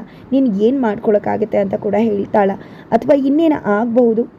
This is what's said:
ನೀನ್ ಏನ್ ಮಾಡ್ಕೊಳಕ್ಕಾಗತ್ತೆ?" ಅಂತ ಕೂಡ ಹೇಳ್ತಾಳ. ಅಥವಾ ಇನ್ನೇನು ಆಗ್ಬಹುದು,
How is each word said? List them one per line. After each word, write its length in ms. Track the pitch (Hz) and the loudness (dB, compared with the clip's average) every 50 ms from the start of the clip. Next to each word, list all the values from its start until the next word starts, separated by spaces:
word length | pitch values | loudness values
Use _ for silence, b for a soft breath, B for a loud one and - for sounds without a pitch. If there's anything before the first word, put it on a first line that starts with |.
| 190 B B B B B 247 | -8 B B B B B 0
ನೀನ್ 240 | 277 269 247 190 196 | 0 2 2 0 2
ಏನ್ 200 | 208 233 269 277 | 2 2 2 0
ಮಾಡ್ಕೊಳಕ್ಕಾಗತ್ತೆ?" 760 | 254 220 202 208 - 233 208 208 208 214 208 202 214 208 - 208 | 0 -2 -2 -2 -2 0 0 0 0 -2 -4 -4 -4 -2 -2 -2
ಅಂತ 160 | 196 196 208 | -2 -2 -4
ಕೂಡ 200 | 214 - 208 196 208 | -4 -4 -2 -2 0
ಹೇಳ್ತಾಳ. 520 | 233 226 208 196 202 - - 214 202 196 196 B B B B B B B | 0 0 -2 -2 -4 -2 0 0 2 0 -2 B B B B B B B
ಅಥವಾ 260 | - 233 - 262 294 285 262 | -2 -2 2 2 2 2 2
ಇನ್ನೇನು 440 | 277 285 311 330 320 294 - - 208 | 0 2 2 2 2 0 0 0 0
ಆಗ್ಬಹುದು, 540 | 202 208 233 240 226 254 247 233 220 220 247 - - | 0 0 0 0 2 2 2 4 2 0 -2 -4 -8